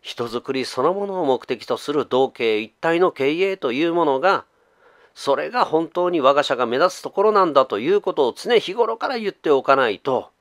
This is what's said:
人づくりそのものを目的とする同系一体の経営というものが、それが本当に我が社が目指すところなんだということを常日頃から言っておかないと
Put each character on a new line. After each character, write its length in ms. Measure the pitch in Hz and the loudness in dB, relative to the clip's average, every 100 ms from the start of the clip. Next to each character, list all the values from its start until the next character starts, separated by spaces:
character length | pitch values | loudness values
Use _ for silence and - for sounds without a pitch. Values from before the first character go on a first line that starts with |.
人 260 | - - 120 | -18 -10 -8
づ 140 | 117 | -8
く 120 | 120 | -6
り 120 | 135 120 | -6 -6
そ 180 | - | -2
の 100 | 139 | -2
も 140 | 190 202 | -2 -6
の 140 | 190 | -4
を 40 | 156 | -2
目 180 | 127 - | -2 -2
的 200 | 117 - | -10 -6
と 120 | 117 | -6
す 140 | - | -4
る 120 | 147 120 | -4 0
同 240 | 127 131 | 0 0
系 300 | - 117 107 | 0 -2 -2
一 100 | 110 | -4
体 300 | _ 165 170 | _ -2 2
の 120 | 180 | 0
経 180 | - 135 | 0 -2
営 280 | 160 190 190 | 0 -2 -2
と 140 | 135 | -4
い 120 | 123 | -2
う 100 | 170 | -2
も 120 | 170 160 | 0 0
の 140 | 135 | 2
が、 260 | 170 185 - _ _ _ _ _ _ - | 0 0 -4 _ _ _ _ _ _ -12
そ 200 | - 135 | -2 -2
れ 140 | 156 | -2
が 160 | 240 220 | -2 0
本 220 | 156 165 | 0 -2
当 220 | - 180 | -2 -2
に 120 | 175 | 2
我 120 | 131 | 4
が 100 | 143 | 4
社 120 | 139 131 | 2 0
が 100 | 120 | 0
目 120 | 123 | 2
指 120 | 180 | 0
す 140 | - | 0
と 80 | - | -8
こ 120 | - | 0
ろ 80 | 202 | 2
な 140 | 208 185 | 4 4
ん 80 | |
だ 120 | 139 131 | 4 2
と 140 | 101 | 0
い 120 | 123 | 0
う 80 | 202 | 0
こ 120 | 196 | 0
と 140 | 160 131 | 0 0
を 60 | - | 0
常 220 | 196 233 | 0 0
日 160 | - | 0
頃 240 | 202 220 220 | -2 -2 -2
か 100 | 294 | -4
ら 120 | 254 | -4
言 100 | 214 | -6
っ 40 | |
て 180 | - - | -6 2
お 100 | 139 | 2
か 140 | 127 135 | 4 4
な 140 | 123 | 4
い 100 | 98 | 0
と 320 | - 127 95 _ | -2 -4 -4 _